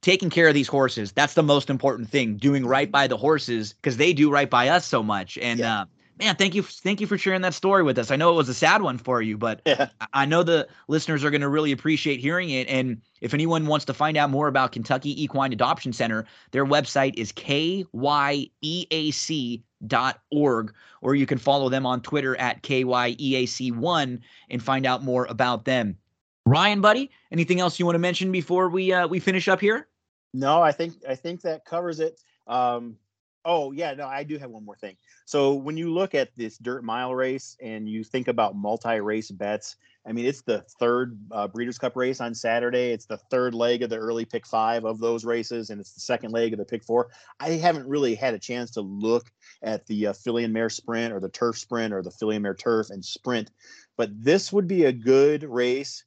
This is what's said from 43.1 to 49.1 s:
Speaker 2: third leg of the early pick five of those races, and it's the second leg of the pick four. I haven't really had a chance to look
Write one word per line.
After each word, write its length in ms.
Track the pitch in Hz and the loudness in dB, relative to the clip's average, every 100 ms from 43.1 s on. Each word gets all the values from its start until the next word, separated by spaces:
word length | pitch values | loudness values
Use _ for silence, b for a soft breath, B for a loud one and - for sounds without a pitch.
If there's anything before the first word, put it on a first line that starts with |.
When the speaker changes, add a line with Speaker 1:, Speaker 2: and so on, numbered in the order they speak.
| 107 | -14
Speaker 2:
third 380 | _ 127 127 117 | _ -2 0 0
leg 280 | 117 120 | 0 0
of 60 | 120 | 0
the 80 | 113 | -4
early 280 | 110 117 110 | -4 -4 -4
pick 200 | 117 - | -8 -4
five 380 | 113 110 117 | 0 0 0
of 160 | 110 110 | -2 -2
those 240 | 117 117 | -2 -2
races, 460 | 113 117 110 120 107 | -2 -4 -4 -8 -8
and 100 | 104 | -12
it's 140 | 98 | -16
the 80 | - | -16
second 300 | - 120 113 | -4 -4 -2
leg 200 | 113 117 | -2 0
of 80 | 107 | -2
the 60 | 98 | -6
pick 180 | 117 | -8
four. 260 | - 117 120 B B B | 0 0 0 B B B
I 120 | 147 | -4
haven't 360 | 165 175 160 127 | 0 2 0 -2
really 280 | 147 135 110 | 0 0 0
had 180 | 131 | -2
a 60 | 110 | -4
chance 320 | - 123 120 | -6 -8 -8
to 100 | - | -8
look 500 | 101 101 110 | -8 -4 0